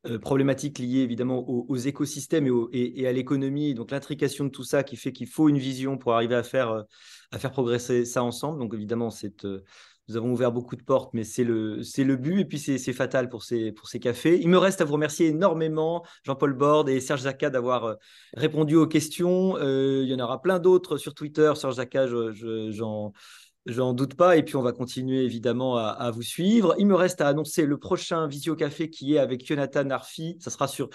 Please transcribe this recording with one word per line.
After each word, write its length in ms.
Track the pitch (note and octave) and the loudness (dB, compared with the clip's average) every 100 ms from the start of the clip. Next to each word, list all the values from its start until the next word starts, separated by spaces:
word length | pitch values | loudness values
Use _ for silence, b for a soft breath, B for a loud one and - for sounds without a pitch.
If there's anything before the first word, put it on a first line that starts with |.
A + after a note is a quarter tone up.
| B2 | -8
euh, 120 | A#2 | -6
problématiques 580 | - C#3 C#3 C3+ D3 D3 | 0 2 2 0 -4 -6
liées 220 | B2 C3 | -2 0
évidemment 380 | B2+ A#2 B2 B2+ | 0 -2 -2 -4
aux, 280 | B2+ B2+ - | -4 -4 -4
aux 80 | C3 | -4
écosystèmes 680 | C3 C#3+ C#3+ D3 - E3 C3+ | -4 -4 -6 -6 -2 0 2
et, 40 | |
au, 180 | B2 A#2 | 2 0
et, 280 | B2+ B2 C3+ | -2 -4 -2
et 80 | B2+ | -2
à 40 | |
l'économie. 600 | B2+ C3 C#3+ C3+ C#3+ D3+ | 0 -2 -2 -2 -2 -2
Donc 160 | A#2+ A2 | -4 -6
l'intrication 540 | C#3 - D3 C#3 - | -8 -8 -2 -2 -2
de 60 | C#3 | -6
tout 120 | - | -6
ça 220 | B2+ C#3+ | -2 0
qui 120 | C3 A#2 | 0 -6
fait 160 | C3+ | -8
qu'il 140 | B2+ A#2+ | -8 -6
faut 220 | - D#3 | 2 4
une 100 | C#3+ | 4
vision 400 | C3 C3 C3+ C3 | 0 -4 -4 -2
pour 140 | B2 | 2
arriver 240 | A#2 A#2 A#2+ | 2 2 0
à 80 | |
faire, 260 | A2+ C3+ A#2+ | 0 0 0
euh, 120 | A2 G#2 B B B B | -2 -8 B B B B
à 60 | G2 | -10
faire 100 | B2+ | -6
progresser 540 | C#3 A#2 A#2+ A#2+ B2 | -2 0 0 0 0
ça 180 | A#2+ C3 | 0 0
ensemble. 380 | A#2+ A#2+ C#3+ D#3 | -2 -2 -6 -6
Donc 120 | A2+ | -6
évidemment, 380 | A2 G#2 A#2 A#2 | -6 -4 -4 -4
c'est, 340 | G#2+ G#2 - | -6 -12 -10
euh, 200 | G2+ F#2+ b b b b - | -10 -10 b b b b -10
nous 80 | A2+ | -4
avons 160 | A#2+ | -2
ouvert 200 | B2 B2 | 0 0
beaucoup 220 | A#2+ A#2+ | -2 -6
de 80 | A#2+ | -8
portes, 300 | - C3 - | 0 0 0
mais 100 | A#2 | -6
c'est 220 | G#2+ - | -4 -2
le, 380 | A#2+ A2+ G#2+ G#2+ | 0 0 -2 -6
c'est 200 | A#2 - | -6 0
le 140 | C3+ C3 | 0 0
but. 240 | C3+ G3 | 0 0
Et 40 | D3 | 0
puis, 120 | D3 | -4
c'est, 200 | C#3+ C3 | -2 -2
c'est 160 | C3+ | -2
fatal 340 | B2 B2+ C3+ B2 | -4 0 0 -2
pour 140 | A2+ | -6
ces, 300 | - A#2 A2 | -6 -4 -4
pour 160 | G#2 - | -8 -12
ces 120 | B2 | -6
cafés. 400 | B2 A#2 D#3+ F3 | -4 0 4 4
Il 80 | E3 | 6
me 80 | F3+ | 6
reste 240 | F#3+ F#3+ | 4 2
à 60 | D#3 | 0
vous 80 | |
remercier 320 | D3 D3+ D3+ E3 | 0 0 2 2
énormément, 760 | D#3 F#3+ D#3+ D#3+ D#3 D#3+ E3+ E3+ B | 4 2 2 -2 0 -2 -2 -8 B
Jean-Paul 300 | - C3+ D3 | -8 0 0
Borde 340 | B2+ C#3+ D3+ C#3+ | 4 4 6 4
et 100 | C3 | 0
Serge 240 | B2+ C#3+ | -2 -4
Zaka, 260 | C3+ C3 D3 | -4 -2 -2
d'avoir, 340 | C3 A#2+ B2 | 0 0 0
euh, 100 | A2+ G#2+ b b b | -2 -6 b b b
répondu 420 | - D#3 D3+ D3+ | -2 0 2 4
aux 120 | D#3+ D#3+ | 4 4
questions. 720 | D#3+ C#3+ - F3 F#3 F#3 F3+ | 2 0 0 2 2 2 0
Euh, 460 | C#3+ C3+ C3+ C3+ | 0 2 2 0
il 40 | C3 | 0
y 60 | |
en 60 | C3 | -2
aura 200 | A#2+ B2+ | -4 -2
plein 200 | F3 F#3 | 0 4
d'autres 360 | F3 F3+ F3+ D3 | 6 6 4 -6
sur 160 | - | -6
Twitter. 400 | - D3 D3 D3+ D3 | -10 -4 4 4 4
Serge 180 | C3+ | -2
Zaka, 320 | B2 B2 C3+ C3 | -4 -2 0 0
je, 260 | A#2+ A2+ | 0 -4
je, 380 | G#2 A2+ A2+ A2 | -6 -6 -6 -6
j'en, 420 | G#2 A2 G#2+ G#2 B B B B _ - | -6 -6 -6 -8 B B B B _ -6
j'en 260 | A#2+ B2+ | -2 0
doute 220 | B2 C3+ | 0 -2
pas. 240 | C#3+ F3 E3+ | 4 6 6
Et 40 | |
puis, 140 | C#3+ C#3 | 4 0
on 60 | |
va 100 | B2 | -2
continuer, 520 | - B2 C3 C3 C3 | -2 -6 -6 -2 0
évidemment, 520 | B2 A#2 A#2+ A#2+ C3 A#2+ | 0 0 -2 0 0 0
à, 120 | G#2+ | -2
à 220 | - B2 | -4 -6
vous 120 | A2+ | -6
suivre. 520 | A#2 - F#3 A#3 F#3 - | -8 -2 4 6 6 4
Il 80 | G3+ | 4
me 80 | |
reste 260 | F3+ F3+ F3+ | 4 4 2
à 80 | C#3+ | 2
annoncer 380 | D3 D3+ - D3 | 2 0 0 2
le 100 | C#3+ | 0
prochain 500 | - F3 - E3 D#3 | -2 -4 -2 -2 -2
Visio 280 | C#3 D3 D#3 | -4 -4 -2
Café 320 | D3 C#3+ D#3+ | -2 -4 -8
qui 240 | - C3+ | -6 0
est 60 | D3 | 2
avec 260 | B2+ B2+ | 2 -2
Jonathan 460 | - D3 C#3 D3 C#3 | -4 -2 -2 -2 -2
Arfi. 480 | B2+ - - E3 E3+ | -4 -6 -10 -10 -10
Ça 80 | - | -10
sera 200 | - C#3 | -4 -4
sur 200 | - B2 | -4 -8